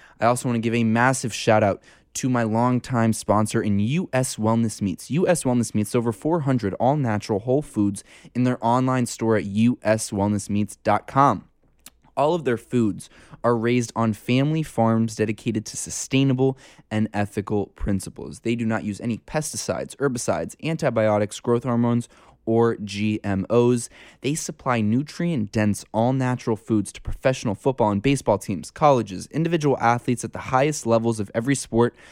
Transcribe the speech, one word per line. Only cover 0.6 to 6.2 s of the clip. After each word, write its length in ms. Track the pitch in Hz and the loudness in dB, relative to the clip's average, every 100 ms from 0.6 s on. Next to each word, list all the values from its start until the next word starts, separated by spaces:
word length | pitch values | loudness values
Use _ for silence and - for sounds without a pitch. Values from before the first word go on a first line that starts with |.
give 120 | 113 | 0
a 100 | 117 | 0
massive 480 | 113 113 127 127 117 | 2 4 2 2 -4
shout 300 | - - 107 | -2 2 4
out 220 | 101 92 - - _ - | 4 0 -8 -20 _ -6
to 140 | 131 | -2
my 120 | 123 | 0
longtime 720 | 110 110 123 123 - 120 113 | 0 2 2 0 0 0 2
sponsor 480 | 107 - 104 107 117 | 0 2 2 2 0
in 160 | 104 101 | 0 0
U 320 | 110 165 - | 0 -2 -2
S 260 | 131 127 - | -2 -2 -2
Wellness 440 | 110 113 113 - | 0 2 0 -2
Meats. 300 | 98 - - | -4 -4 -4
U 160 | 147 185 | 0 2
S 160 | 170 | 2
Wellness 320 | 131 123 110 107 | 0 0 0 -2
Meats, 180 | 104 | -2
over 180 | 123 117 | 0 -2
four 280 | - | -2